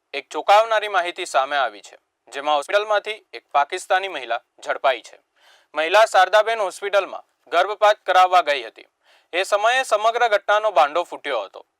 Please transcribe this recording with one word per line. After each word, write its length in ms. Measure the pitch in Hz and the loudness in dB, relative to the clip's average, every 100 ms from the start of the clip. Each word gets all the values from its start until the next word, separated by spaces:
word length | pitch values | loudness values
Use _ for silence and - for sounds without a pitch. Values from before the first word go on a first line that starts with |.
| _ | _
એક 120 | 139 - | -14 -10
ચોંકાવનારી 560 | 156 151 208 226 214 208 | -6 2 4 4 -2 -2
માહિતી 380 | 196 175 170 175 | -4 -4 -8 -4
સામે 300 | 143 135 143 | -2 -2 -2
આવી 260 | 123 104 | -4 -6
છે, 160 | - - _ _ _ | -20 -20 _ _ _
જેમાં 220 | 135 147 151 | -8 -2 -2
હોસ્પિટલમાંથી 560 | - 202 214 208 214 214 _ | 0 -2 0 -2 -4 -10 _
એક 100 | 117 - | -20 -4
પાકિસ્તાની 560 | 143 143 185 - 185 190 | -2 -2 -4 -2 -2 -2
મહિલા 320 | 156 120 117 - _ 147 | -8 -6 -8 -8 _ -4
ઝડપાઈ 360 | 131 143 123 | 0 0 -2
છે. 180 | - - _ _ _ _ _ 151 | -6 -20 _ _ _ _ _ -6
મહિલા 300 | 160 202 226 | 0 2 4
શારદાબેન 540 | 196 185 214 214 226 | 4 4 2 2 -2
હોસ્પિટલમાં 640 | 190 - 202 196 170 95 - _ _ | -4 -6 -4 -2 -2 -8 -16 _ _
ગર્ભપાત 460 | 160 190 208 208 214 - | -2 -2 2 2 2 2
કરાવવા 360 | 180 185 180 | 4 4 4
ગઈ 220 | 151 143 | 2 -2
હતી. 220 | 110 - - _ _ _ _ | -6 -14 -20 _ _ _ _
એ 100 | 170 | -4
સમયે 400 | 190 208 220 254 | -2 0 2 0
સમગ્ર 440 | 262 214 220 233 233 | 0 0 0 0 0
ઘટનાનો 440 | 202 - 208 214 | 0 0 0 2
ભાંડો 320 | 175 147 160 | 2 2 0
ફૂટ્યો 380 | 170 139 147 120 | -6 -8 -6 -4
હતો. 240 | 95 - - | -6 -12 -20